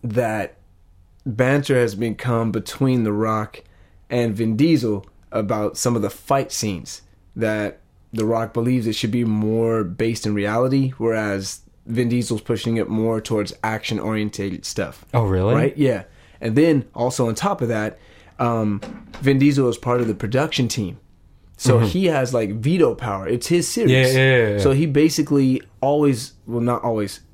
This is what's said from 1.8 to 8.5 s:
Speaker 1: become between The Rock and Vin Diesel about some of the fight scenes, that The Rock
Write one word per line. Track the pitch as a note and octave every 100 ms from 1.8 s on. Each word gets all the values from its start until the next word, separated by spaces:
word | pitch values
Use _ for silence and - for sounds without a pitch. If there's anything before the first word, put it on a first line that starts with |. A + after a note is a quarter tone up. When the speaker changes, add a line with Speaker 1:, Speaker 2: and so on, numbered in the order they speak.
| A#2+ G2+
Speaker 1:
become | A#2 G#2 B2+ A#2 A2+
between | G#2+ G2 - C3+ B2+
The | A2
Rock | G#2 A2 A2 G#2+ - - - - _ _
and | B2 A#2 G2+
Vin | A2+ A2
Diesel | D#3 D#3 A#2 G2+ - _ -
about | - G#2 A2 G#2 -
some | B2+ A#2
of |
the | G2+
fight | - - C#3 -
scenes, | - A2 F2+ A#1+ - _ _ _ -
that | A2 G#2+ G2+ - _ _ _
The | A2
Rock | A2 A2+ A2+